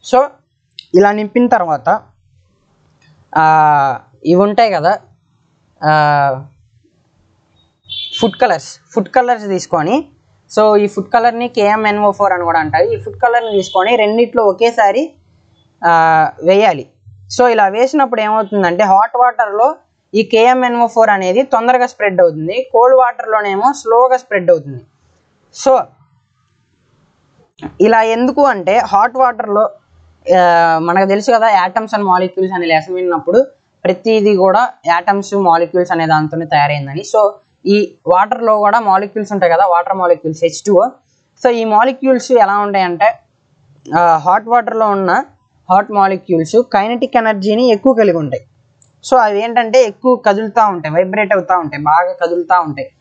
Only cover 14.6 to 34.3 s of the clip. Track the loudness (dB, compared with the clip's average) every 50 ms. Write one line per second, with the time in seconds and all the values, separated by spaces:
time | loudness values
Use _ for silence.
14.6 | -2 0 0 2 0 0 0 -2 -4 -4 _ _ _ _ _ _ _ _ _ _
15.6 | _ _ _ _ 0 2 2 4 4 4 2 2 0 0 -4 -2 0 2 2 4
16.6 | 4 2 0 -2 -10 _ _ _ _ -20 -20 -20 -20 -10 -2 0 2 2 4 2
17.6 | 0 0 2 0 -2 0 2 0 0 0 0 -4 -2 -2 -2 -2 -2 -2 -2 0
18.6 | 0 0 0 0 2 4 4 2 2 0 0 0 0 2 2 0 -4 -2 0 0
19.6 | 0 0 0 -4 _ _ _ _ _ _ -2 -2 -2 2 2 4 4 4 2 2
20.6 | 0 -2 0 -2 -2 0 2 0 2 2 2 0 0 0 0 0 0 0 -2 -2
21.6 | 0 0 0 0 0 -2 -4 _ -4 -2 2 2 2 2 2 -4 -8 -6 -6 -6
22.6 | -6 0 2 2 4 4 4 4 2 2 -2 -6 -6 -2 -2 -2 -2 -2 -4 0
23.6 | 0 -2 -2 -2 -4 0 2 2 4 2 2 -2 -2 _ -4 -2 2 0 0 0
24.6 | -2 -12 -16 -16 -18 _ _ _ _ _ _ _ _ _ _ _ _ _ _ -4
25.6 | 0 0 2 2 0 -6 _ _ _ _ _ _ _ _ _ _ _ _ _ _
26.6 | _ _ _ _ _ _ _ _ _ _ _ _ _ _ _ _ _ _ _ _
27.6 | -18 -18 -2 0 2 2 4 2 2 0 0 -2 -2 -2 2 2 2 2 0 -2
28.6 | -2 0 0 0 0 0 0 0 0 0 0 0 0 0 0 -4 -6 -2 0 0
29.6 | 0 -2 -4 _ _ _ _ _ _ _ _ _ _ 0 2 4 4 4 4 4
30.6 | 2 2 0 0 -2 -2 0 0 0 0 0 -2 0 0 2 2 2 2 2 2
31.6 | 0 0 -4 -6 -6 -4 -4 -4 0 0 0 0 0 -4 -4 -4 -4 -4 -4 -6
32.6 | -2 0 -2 -2 -2 -4 -8 -6 -4 -4 -4 -4 -4 0 0 0 0 0 -8 _
33.6 | _ _ _ _ -4 -4 -4 -2 -2 0 0 2 2 2